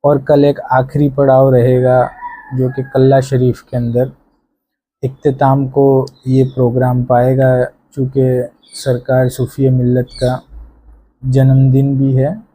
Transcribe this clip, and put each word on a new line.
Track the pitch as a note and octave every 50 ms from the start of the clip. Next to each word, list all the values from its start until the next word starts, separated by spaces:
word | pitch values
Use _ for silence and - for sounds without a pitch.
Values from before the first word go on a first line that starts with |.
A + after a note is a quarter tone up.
| -
और | C#3+ D3 C3+ C3+
कल | - D3+ C#3+ C#3+
एक | C#3+ C#3 - - -
आखिरी | C3+ C3 C3 C3 - C#3+ D3 C#3
पड़ाव | C3+ C#3 C#3 C3+ C3 C3 C3+ C3+ C3
रहेगा | B2 A#2+ B2+ B2+ B2+ B2+ B2+ B2+ B2+ B2 - - - - - - - - - C#3
जो | B2+ C3 B2+
कि | B2+ C3+ C3
कल्ला | - - C#3 C3 C3 C3+ C3+
शरीफ | C3 - C#3 B2+ B2+ B2+ A#2 -
के | - _ -
अंदर | B2 A#2+ A#2 A#2 B2 B2+ B2+ - _ _ _ _ _ _ _ _ _ _ _ _ _ _ _ _ _ -
इख्तिताम | C3 C3 _ _ D3 C3 C3 C#3+ C3+ C3+ C#3 C#3 C3
को | C3 C#3 C#3 C3+ C3+ C3+ C3 C3 _ _ _
ये | C3 C3 C3 C3
प्रोग्राम | B2+ C3 C3 B2+ A#2+ A#2+ B2+ B2+ B2+ B2+ B2+ B2
पाएगा, | - B2+ A#2+ B2 C3 C3 C3 C3+ C3 B2+ B2 B2 - _ _ _ _ _
चूँकि | C#3 C3 C3 C3+ C#3 C3 B2+ B2+ B2 B2 - _ _ _ _ _
सरकार | - - C#3 B2 A#2+ A#2+ - C3 B2+ B2+ B2+
सूफी | - - B2+ - - - C3+ C3
मिल्लत | C3 B2+ B2 B2 B2 B2+ B2 - -
का | - B2+ B2 B2+ - - _ - - - - _ _ _ - - _ _ _ _ _ B2+
जन्मदिन | C3 B2+ C3+ C3 C3+ C3+ C3+ C3+ C3+ C3 C3+ C3+ C#3 C#3
भी | C3+ C#3 C3+ C3
है। | C3 C3 D3 F#3+ A3 - _